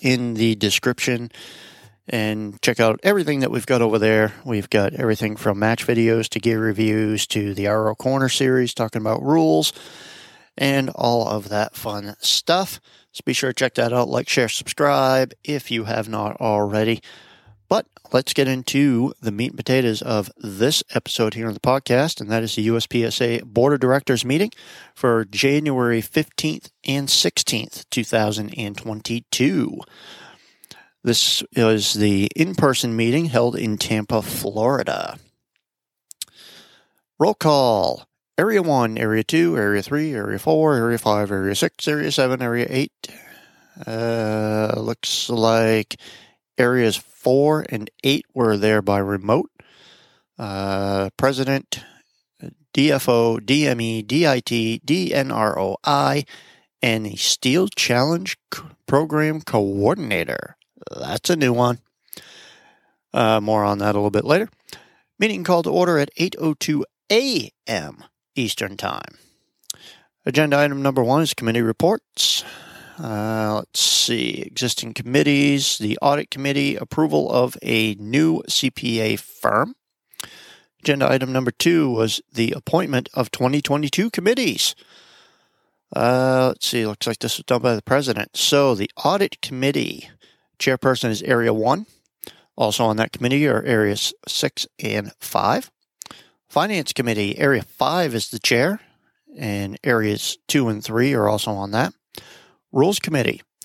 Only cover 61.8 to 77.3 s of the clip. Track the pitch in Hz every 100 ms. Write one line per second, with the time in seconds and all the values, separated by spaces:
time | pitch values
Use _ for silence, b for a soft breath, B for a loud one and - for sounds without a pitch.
61.8 | _ _ B B B B B B B B
62.8 | B B _ - 110 110 104 107 104 101
63.8 | 104 101 104 104 123 175 233 _ B B
64.8 | B B B - 214 190 175 170 165 170
65.8 | 175 156 143 - 180 - 160 147 - 147
66.8 | - _ - 220 269 180 107 _ - 101
67.8 | 76 - - _ _ 139 110 - 98 101
68.8 | 95 - - _ _ _ _ _ - B
69.8 | B B B _ - 151 151 143 147 139
70.8 | 139 131 117 147 156 - 113 117 113 -
71.8 | 175 220 _ - - - - B B B
72.8 | B B 123 104 110 110 107 107 - -
73.8 | - - - 120 - - - - 120 -
74.8 | 117 - 120 139 147 143 143 143 139 -
75.8 | 107 107 143 147 - 135 139 139 143 -
76.8 | - 151 156 151 135